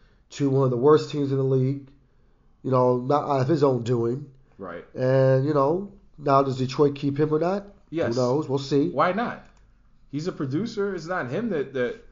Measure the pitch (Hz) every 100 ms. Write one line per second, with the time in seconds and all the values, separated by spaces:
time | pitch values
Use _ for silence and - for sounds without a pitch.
0 | _ _ _ - 139 135 131 120 143 151
1 | - 151 139 135 135 131 131 139 - -
2 | _ _ _ _ _ _ 135 127 127 123
3 | 127 147 135 135 131 160 139 123 113 120
4 | 117 135 151 - _ - 92 85 - -
5 | 127 135 131 131 139 147 139 180 202 -
6 | - - 143 135 135 127 127 - 147 139
7 | 143 139 147 151 170 202 - - - 160
8 | 127 120 123 143 147 135 131 143 165 127
9 | 175 190 226 82 - _ _ _ _ _
10 | _ 143 175 - 143 151 226 202 202 180
11 | 156 180 127 160 233 160 131 131 120 -
12 | -